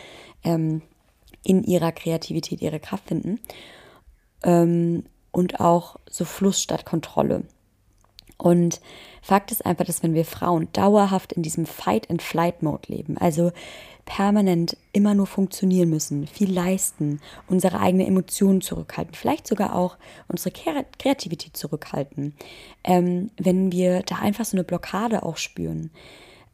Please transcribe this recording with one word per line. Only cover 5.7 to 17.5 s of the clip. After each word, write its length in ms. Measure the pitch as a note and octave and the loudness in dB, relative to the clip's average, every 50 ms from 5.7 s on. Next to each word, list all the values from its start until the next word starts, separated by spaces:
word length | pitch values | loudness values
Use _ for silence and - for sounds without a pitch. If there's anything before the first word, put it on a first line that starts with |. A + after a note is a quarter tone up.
| E3+ F3 E3+ - - - _ - | 4 4 2 -4 -14 -20 _ -10
so 160 | - - F3 | -8 -8 -8
Fluss 380 | - - - G3 G3 F#3+ - - | -6 -2 0 0 2 2 0 -2
statt 200 | - - D#3+ - | -4 -4 -4 -4
Kontrolle. 600 | - - E3 - - - - - - - - - - _ _ _ _ _ _ _ _ _ _ _ _ _ - - - _ | -4 -4 -4 -4 -2 0 0 2 2 0 -2 -4 -8 _ _ _ _ _ _ _ _ _ _ _ _ _ -20 -20 -20 _
Und 440 | - - F3 F3 F3 F3 E3+ - - - - - - - - - - | 0 2 4 4 4 4 2 -2 -4 -12 -18 -20 -20 -20 -20 -20 -10
Fakt 300 | - - F#3+ G3+ G3+ - | -2 0 2 2 0 -2
ist 140 | A3 - - | -8 -4 -2
einfach, 200 | F#3 F3 - F3+ | -2 -2 -2 -2
dass 180 | F3+ E3 - - | -4 -4 -2 -2
wenn 100 | E3 D#3+ | 0 0
wir 120 | D#3+ D#3+ | 0 0
Frauen 420 | - - - E3 F3 F3 D#3+ E3 - | -2 -4 -4 -2 0 0 0 -2 -2
dauerhaft 640 | - G3+ F#3+ G3+ G#3 G#3+ G3+ G3 G3 F#3 - - - | -2 2 4 4 6 6 4 4 2 -2 -2 -4 -4
in 80 | F3 | -4
diesem 240 | D#3+ D#3+ - F3 D#3+ | -4 -2 -2 -4 -4
Fight-and-Flight-Mode 1300 | - - - - F#3 F#3+ A3 - - F3 E3+ - - - D#3+ E3+ F3 F3 - E3 D3+ - - - - | -4 -6 -6 -2 -2 0 0 -2 -2 -4 -6 -4 -4 -2 0 0 0 -2 -2 -2 -4 -4 -4 -8 -10
leben, 260 | - - - D3+ - | -10 -8 -8 -8 -4
also 340 | - - F3 D3+ E3 E3+ F3 F3 - - - - - - - - - _ | 0 0 0 2 2 2 0 0 -4 -12 -18 -18 -20 -20 -20 -20 -20 _
permanent 720 | - - - G3 G3+ G#3 G#3 G3+ F#3+ F3 E3+ E3+ E3+ - - _ _ - | -8 -4 0 2 2 4 4 4 4 4 2 0 -2 -4 -8 _ _ 0
immer 220 | G3+ G3+ G#3 G#3 | 2 4 4 4
nur 120 | G3+ G3 | 2 2
funktionieren 600 | - - - G3 F3+ - - G3 F#3+ F#3 F#3 F3 E3 | 0 0 -2 -2 -2 -2 0 2 2 4 4 4 4
müssen, 380 | D#3 D#3 - - D3 C#3+ C#3+ | 2 0 -2 -4 -6 -6 -6
viel 260 | - - - G#3 F#3+ F#3 | -6 -4 -2 0 0 0
leisten, 680 | F3+ F3 F3+ F#3+ F#3+ - - - - D#3 D3 D3 D3 - - - - - | 0 0 0 0 0 -2 -4 -4 -4 -2 -2 -4 -4 -8 -14 -20 -16 -4
unsere 320 | - | 0